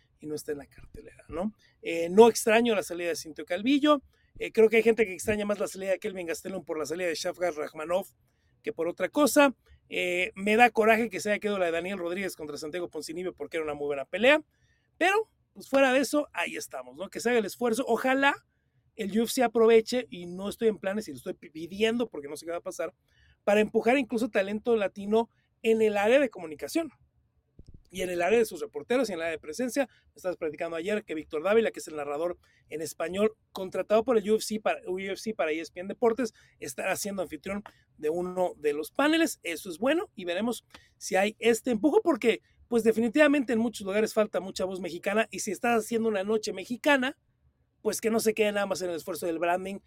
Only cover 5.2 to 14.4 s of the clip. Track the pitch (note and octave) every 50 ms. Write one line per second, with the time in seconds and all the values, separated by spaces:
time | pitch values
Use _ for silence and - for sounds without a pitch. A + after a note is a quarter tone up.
5.2 | - A3 G#3 G#3 G#3 G#3 G#3 F#3+ G3+ D#3 - F#3+ F#3+ F#3+ F#3 F3+ - - - F#3+
6.2 | F3 D#3+ D3+ - - F#3 F#3+ F#3 C#3+ - D#3+ D#3 D3+ C3+ D#3+ F3+ F#3 E3+ D#3 -
7.2 | - F3+ D#3+ E3 F3+ F3 D3+ D3+ C#3+ - - D#3 D#3 E3 F3 G3 F#3+ - _ _
8.2 | _ _ _ _ _ _ _ _ _ D3+ - - D#3+ F3 E3+ - F#3 - - D4
9.2 | D4 A#3+ - D4 C#4+ C#4 - - _ _ - _ _ - - F3+ F3+ F3+ F3+ F3+
10.2 | F3+ - - F#3+ G3 G#3 G#3+ A3+ A#3+ A#3 - A#3 G#3+ A3 A3+ G#3+ A#3+ A3 F#3+ E3+
11.2 | - G#3 G#3 F#3+ - G3+ G3+ F#3+ F3+ E3+ E3 E3 F3 F#3 G3+ F#3 E3+ E3+ F3+ G3+
12.2 | G3 F3 - - D#3 D3 C#3+ C3 D#3+ D3+ D3+ F3+ F3 E3 - D#3 D3 - D#3+ F3
13.2 | F#3 F3 D3+ - C#3+ - - E3 D#3 D3+ C#3+ C#3+ D3 C#3+ C#3+ C#3 C3+ - - F#3+
14.2 | A3+ C4 D4+ D#4